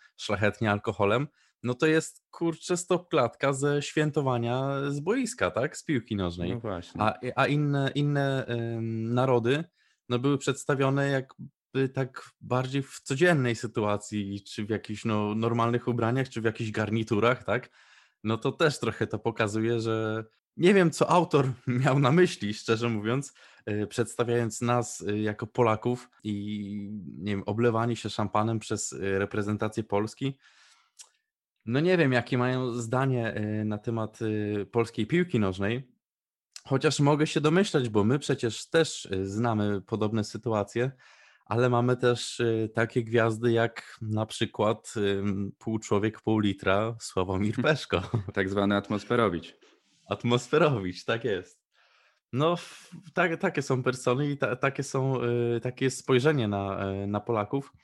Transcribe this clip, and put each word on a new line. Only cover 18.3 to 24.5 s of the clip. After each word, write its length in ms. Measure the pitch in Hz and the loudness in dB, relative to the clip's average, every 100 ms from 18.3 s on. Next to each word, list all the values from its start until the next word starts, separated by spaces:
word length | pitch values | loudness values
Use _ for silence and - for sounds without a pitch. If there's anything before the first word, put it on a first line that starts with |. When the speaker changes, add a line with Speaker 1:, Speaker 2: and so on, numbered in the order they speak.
| 113 | -2
Speaker 1:
to 140 | 135 | -2
też 260 | 214 156 139 | 2 2 2
trochę 280 | 117 - 107 | -2 -2 -4
to 120 | 107 | -2
pokazuje, 600 | 117 107 110 110 113 117 | -4 0 0 0 0 0
że 440 | 113 110 110 110 110 _ _ - | 0 -2 -2 -4 -8 _ _ 2
nie 180 | 175 | 4
wiem, 160 | 196 170 | 6 4
co 200 | - - | 2 4
autor 420 | 170 170 147 135 120 | 4 4 4 2 0
<laughs> 40 | - 123 | -2 0
miał 140 | 135 139 | 4 4
na 140 | 135 | 6
myśli, 420 | 165 180 - 104 | 6 4 2 -6
szczerze 340 | 104 - 110 120 | -4 0 0 0
mówiąc, 460 | 107 107 135 139 - - - - | -2 -2 -2 -4 -14 -20 -14 -6
y, 160 | 104 104 | -4 -4
przedstawiając 760 | - 113 - 117 120 117 | -2 -4 -2 0 0 0